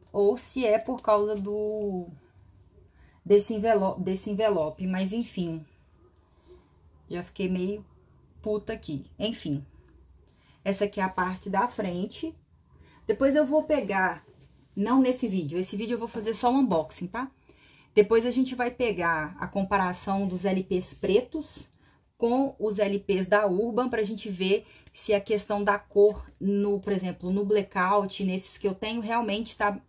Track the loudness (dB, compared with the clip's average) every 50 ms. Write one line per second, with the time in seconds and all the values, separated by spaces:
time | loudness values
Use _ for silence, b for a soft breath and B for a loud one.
0 | -20 _ 0 4 4 4 4 2 -4 -8 -4 0 2 2 2 2 2 -2 -6 -2
1 | 2 4 4 4 4 0 -2 -4 -4 -4 -4 -4 -4 -4 -4 -4 -4 -4 -4 -6
2 | -6 -10 -14 -20 -20 _ _ -20 _ -20 _ _ _ _ _ -20 -20 b b b
3 | b b b b b 4 4 4 4 2 -2 0 2 4 4 4 4 0 0 -2
4 | -2 -2 -2 -4 -4 -4 -2 0 2 2 2 2 0 -2 -4 -6 -4 -4 -2 -2
5 | -2 -2 -2 -4 -6 -6 -6 -4 -4 -4 -4 -8 -10 -14 _ _ _ _ _ _
6 | _ _ _ _ _ _ _ _ _ -20 -20 -20 _ _ _ _ _ _ _ _
7 | _ -10 -10 -10 -10 -10 -6 -4 -2 -2 -2 -2 -2 -4 -4 -8 -10 -18 _ _
8 | _ _ _ _ _ _ _ -10 -6 -4 -4 -4 -4 -8 -10 -10 -8 -8 -8 -8
9 | -10 -12 -10 -6 -6 -6 -6 -6 -6 -4 -4 -4 -6 -12 -20 -20 -20 _ -20 -20
10 | -20 _ -20 _ _ b b b b b b b b -4 -2 0 -2 -2 -2 -2
11 | -4 -2 -2 -2 -2 -2 -4 -6 -6 -2 0 0 0 0 -2 -4 -4 -4 -4 -4
12 | -6 -6 -6 -8 -10 -10 -10 -12 _ _ _ _ _ _ b b b b b b
13 | b -2 0 2 2 4 4 4 2 4 2 2 2 2 0 0 0 0 0 2
14 | 2 0 -2 -6 -12 -20 -20 _ -20 _ _ _ _ _ _ -2 0 2 4 4
15 | 4 4 2 0 -2 -2 -2 -2 -2 -2 -4 -4 -4 -4 -4 -6 -4 -2 -4 -4
16 | -4 -6 -8 -6 -4 -4 -4 0 2 2 4 4 4 4 2 0 0 -2 -8 -10
17 | -10 -6 -6 -6 -8 -8 -10 b b b b b b b b b b b b 4
18 | 4 6 4 2 2 2 2 0 0 0 0 -2 -2 -4 -2 -2 -2 -2 0 0
19 | 0 0 0 0 -2 -6 -6 -8 -10 -4 -2 -2 0 2 2 2 2 0 -2 -4
20 | -4 -4 -2 -2 -2 -2 -4 -2 -2 0 0 0 0 0 -2 -2 -2 -6 -8 -4
21 | 0 2 2 2 2 0 -6 -10 -10 -10 -14 -18 -18 -20 b b b b b b
22 | b b _ -2 0 2 2 2 2 0 -2 -4 -4 -2 0 0 0 0 0 -2
23 | 0 0 0 0 2 4 4 4 4 4 2 2 0 0 0 0 0 0 0 -2
24 | -2 -2 -4 -6 -8 -8 -4 -2 2 2 2 2 B B B B B B B -8
25 | 0 0 0 0 2 0 -2 -2 0 -2 -2 0 2 2 2 0 -2 _ 6 6
26 | 6 6 6 2 -8 -16 -12 _ -2 0 2 2 2 2 0 -2 0 -2 -2 -2
27 | -2 -4 -6 -6 -4 -2 0 0 2 2 2 2 0 0 -2 0 2 4 4 2
28 | 2 0 -4 -4 -2 -2 -2 -2 -6 -8 -10 -4 -4 -4 -4 -4 -6 -6 -4 -4
29 | -4 -2 0 0 0 0 -2 -2 -4 -6 -4 0 0 0 0 -2 -8